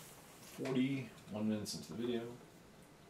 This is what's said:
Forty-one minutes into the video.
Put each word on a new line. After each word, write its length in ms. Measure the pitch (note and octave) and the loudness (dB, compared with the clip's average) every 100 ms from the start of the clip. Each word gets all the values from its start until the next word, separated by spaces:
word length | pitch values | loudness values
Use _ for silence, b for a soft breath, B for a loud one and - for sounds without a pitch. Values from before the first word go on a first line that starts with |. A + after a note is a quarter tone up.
| - - - - - - | -6 -14 -16 -14 -12 -4
Forty-one 880 | C3 B2+ C3 C3+ A2+ - - G#2 G#2+ | 2 6 6 4 -2 -8 -6 2 4
minutes 240 | G#2+ G2+ | 4 2
into 200 | - - | -4 -4
the 80 | F#2+ | -2
video. 200 | A#2+ A#2 A#2 - - - - - - - - | 2 2 0 -8 -14 -18 -18 -18 -18 -18 -18